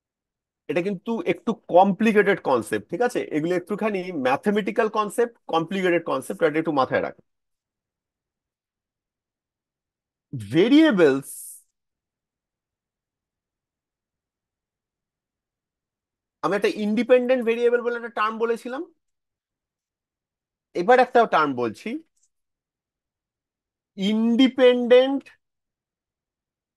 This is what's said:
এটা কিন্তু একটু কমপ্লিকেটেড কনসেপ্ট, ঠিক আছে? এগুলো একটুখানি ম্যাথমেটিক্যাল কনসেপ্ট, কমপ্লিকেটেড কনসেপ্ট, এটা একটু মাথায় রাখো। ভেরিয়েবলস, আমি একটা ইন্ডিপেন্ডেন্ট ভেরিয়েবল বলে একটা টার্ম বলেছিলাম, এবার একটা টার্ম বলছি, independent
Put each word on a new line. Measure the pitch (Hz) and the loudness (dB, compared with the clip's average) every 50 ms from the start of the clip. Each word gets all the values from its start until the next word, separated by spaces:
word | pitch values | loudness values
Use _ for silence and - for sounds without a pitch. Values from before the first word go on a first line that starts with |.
| _ _ _ _ _ _ _ _ _ _ _ _ _ - | _ _ _ _ _ _ _ _ _ _ _ _ _ -6
এটা | 147 180 | -4 -4
কিন্তু | 170 202 202 175 - 233 226 214 - | -4 -4 -6 -8 -8 -8 -8 -6 -4
একটু | 196 - - - 233 208 - _ - | -4 -6 -6 -6 -8 -8 -8 _ 2
কমপ্লিকেটেড | 165 180 196 202 180 - 220 226 202 214 196 196 190 - | 4 4 4 4 2 0 0 0 2 2 2 0 0 -2
কনসেপ্ট, | - 147 131 117 107 - 110 104 - - | -2 -2 -2 -2 -2 -4 -6 -6 -6 -6
ঠিক | 165 - | -6 -4
আছে? | 240 247 - 156 - - | -4 -2 -4 -6 -6 -4
এগুলো | - 151 156 175 180 | -4 -4 -2 -2 -4
একটুখানি | 170 175 - 208 185 208 220 202 185 175 185 | -4 -6 -6 -8 -6 -4 -4 -4 -6 -8 -8
ম্যাথমেটিক্যাল | 175 143 127 127 - - - 208 202 214 196 226 202 240 226 208 | -6 -4 -2 -2 -2 -2 -2 -2 -2 -2 -2 -4 -2 -2 -2 -2
কনসেপ্ট, | 214 214 208 202 - 240 233 233 - _ _ | -2 -4 -6 -4 -2 -4 -4 -4 -6 _ _
কমপ্লিকেটেড | - 165 165 160 - 196 190 185 180 170 165 165 | -4 -4 -2 -2 -4 -4 -2 0 0 0 0 -2
কনসেপ্ট, | 151 139 135 127 - 196 - | -4 -6 -6 -6 -8 -6 -2
এটা | 165 156 147 160 | -2 -2 0 -2
একটু | 160 170 | -4 -2
মাথায় | 151 135 127 127 131 95 | 0 -2 0 0 -2 -4
রাখো। | 80 67 - _ _ _ _ _ _ _ _ _ _ _ _ _ _ _ _ _ _ _ _ _ _ _ _ _ _ _ _ _ _ _ _ _ _ _ _ _ _ _ _ _ _ _ _ _ _ _ _ _ _ _ _ _ _ _ _ _ _ _ _ _ _ _ | -4 -4 -8 _ _ _ _ _ _ _ _ _ _ _ _ _ _ _ _ _ _ _ _ _ _ _ _ _ _ _ _ _ _ _ _ _ _ _ _ _ _ _ _ _ _ _ _ _ _ _ _ _ _ _ _ _ _ _ _ _ _ _ _ _ _ _
ভেরিয়েবলস, | 147 117 104 98 123 160 202 247 285 311 320 302 220 175 160 139 131 139 - - - - - - - - _ _ _ _ _ _ _ _ _ _ _ _ _ _ _ _ _ _ _ _ _ _ _ _ _ _ _ _ _ _ _ _ _ _ _ _ _ _ _ _ _ _ _ _ _ _ _ _ _ _ _ _ _ _ _ _ _ _ _ _ _ _ _ _ _ _ _ _ _ _ _ _ _ _ _ _ _ _ _ _ _ _ _ _ _ _ _ _ _ _ _ _ _ _ _ _ | -14 -14 -8 -2 0 2 4 6 6 6 6 4 4 4 4 4 4 2 -4 -10 -16 -18 -18 -18 -20 -20 _ _ _ _ _ _ _ _ _ _ _ _ _ _ _ _ _ _ _ _ _ _ _ _ _ _ _ _ _ _ _ _ _ _ _ _ _ _ _ _ _ _ _ _ _ _ _ _ _ _ _ _ _ _ _ _ _ _ _ _ _ _ _ _ _ _ _ _ _ _ _ _ _ _ _ _ _ _ _ _ _ _ _ _ _ _ _ _ _ _ _ _ _ _ _ _
আমি | - 160 196 | -6 -4 -2
একটা | 202 226 202 | -2 -2 -2
ইন্ডিপেন্ডেন্ট | - 208 208 208 214 247 233 247 254 254 247 247 262 254 226 | -2 -4 -4 -2 -2 -2 2 2 2 2 4 2 -2 0 0
ভেরিয়েবল | 226 233 233 240 240 240 240 | -2 -2 0 0 0 0 0
বলে | 226 240 240 | -2 -4 -6
একটা | 233 233 226 - 226 | -8 -10 -8 -6 -4
টার্ম | 214 220 226 220 | -4 -4 -4 -4
বলেছিলাম, | 233 233 233 226 - 240 254 285 359 - _ _ _ _ _ _ _ _ _ _ _ _ _ _ _ _ _ _ _ _ _ _ _ _ _ _ _ _ _ _ _ _ _ _ _ _ - | -4 -4 -4 -4 -8 -10 -10 -12 -12 -14 _ _ _ _ _ _ _ _ _ _ _ _ _ _ _ _ _ _ _ _ _ _ _ _ _ _ _ _ _ _ _ _ _ _ _ _ -8
এবার | 175 180 220 254 247 | -2 4 6 6 6
একটা | 247 - - 240 220 | 6 6 4 4 4
টার্ম | - 190 160 151 143 131 | 4 4 2 2 2 0
বলছি, | 120 120 113 101 - - 214 254 320 - _ _ _ _ _ _ _ _ _ _ _ _ _ _ _ _ _ _ _ _ _ _ _ _ _ _ _ _ _ _ _ _ _ _ _ _ _ _ 202 | -2 -2 -4 -4 -6 -10 -10 -10 -10 -12 _ _ _ _ _ _ _ _ _ _ _ _ _ _ _ _ _ _ _ _ _ _ _ _ _ _ _ _ _ _ _ _ _ _ _ _ _ _ -6
independent | 190 208 214 220 226 233 233 226 262 254 262 269 254 247 247 247 240 226 247 254 262 269 277 262 - - - _ _ _ _ _ _ _ _ _ _ _ _ _ _ _ _ _ _ _ _ _ _ _ _ _ _ _ _ | -4 -2 0 0 0 0 2 4 2 2 4 4 4 4 4 4 2 4 4 4 4 4 0 -4 -6 -10 -20 _ _ _ _ _ _ _ _ _ _ _ _ _ _ _ _ _ _ _ _ _ _ _ _ _ _ _ _